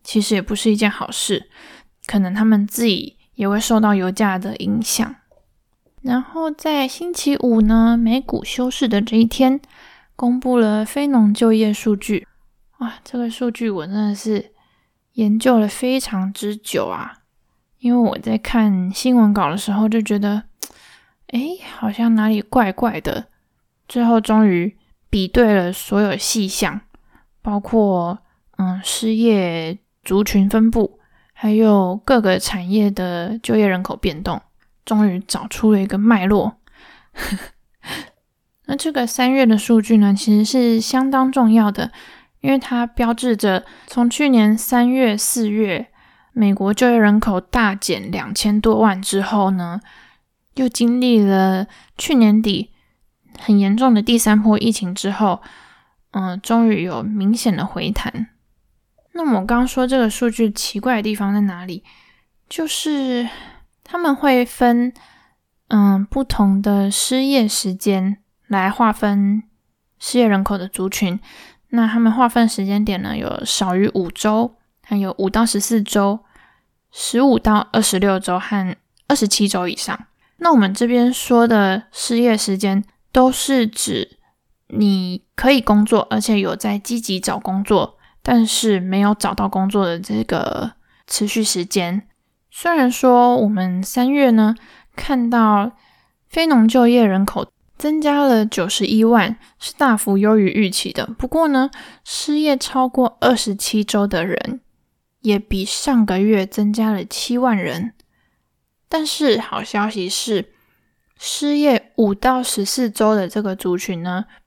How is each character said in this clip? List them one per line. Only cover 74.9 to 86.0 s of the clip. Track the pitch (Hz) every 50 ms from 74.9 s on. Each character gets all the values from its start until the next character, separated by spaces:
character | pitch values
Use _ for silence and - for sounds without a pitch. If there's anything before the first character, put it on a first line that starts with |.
| 214
有 | 202 196 190 - -
五 | 196 190
到 | - 220 233
十 | 226 - 202
四 | - - 233 220 208
周、 | - - 208 196 196 208 220 _ _ _ _ _ _ _ _ _ _ _ _ _ _
十 | - - - - - 233
五 | 269 277 233
到 | - - 220 214 208 - -
二 | - 220
十 | 208 - 202 190
六 | 202 196 190 190
周 | - - 180 180
和 | - - 214 196 185 180 180 _ _ _ _ _ _
二 | - 285
十 | - 220
七 | 202 - - 208
周 | 196 - 180 180
以 | 175 156
上。 | - - - 185 - - _ _ _ _ _ _
那 | - 339 339
我 | 311
们 | 233 202 185 196
这 | - 240
边 | 233 247 240 240 247 254
说 | - - - 247 233 233
的 | 233 233 208 202 190 185 214 - _
失 | - - - - 233
业 | 233 240 240 220
时 | 214 - 208 190
间 | 190 208 196 196 196 - _ _ _ _ _
都 | - 254 254 254
是 | 254 - - 277 269 254 226
指 | 220 - - - 214 170 107 - - _ _ _ _ _ _ _ _ _ _ _ -
你 | - 220 208 202 196 185 185 180 180 - _ _ -
可 | - - 262
以 | 285 254
工 | 220 - 208 208 208
作， | - 226 202